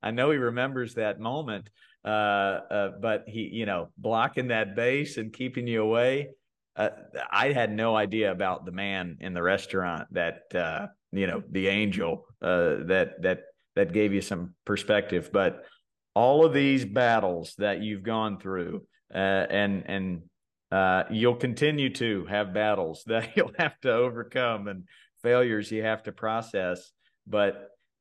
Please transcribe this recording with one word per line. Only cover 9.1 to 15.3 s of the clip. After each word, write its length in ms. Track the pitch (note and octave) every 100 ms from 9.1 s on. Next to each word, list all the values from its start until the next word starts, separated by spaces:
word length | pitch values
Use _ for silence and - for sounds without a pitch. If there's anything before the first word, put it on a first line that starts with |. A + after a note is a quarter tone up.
| D#2
in 120 | F#2
the 100 | F2
restaurant 640 | F2 G2 - F#2+ F2+ D#2+ -
that, 300 | F2+ E2+ - -
uh, 340 | F#2 D#2+ F#2 G2+ - _
you 160 | F#2+ F#2+
know, 160 | F#2 -
the 180 | F#2+ F#2+
angel, 580 | G2+ G#2+ F#2 E2 - - _
uh, 340 | E2+ F2+ E2+ D2
that, 380 | E2 F#2 E2+ -
that, 180 | F2+ F2+ - - _ -
that 160 | F#2+
gave 200 | G2 G#2
you 80 | G2
some 340 | - F#2 F2 - -
perspective. 640 | G2+ - G#2 G2+ F2 -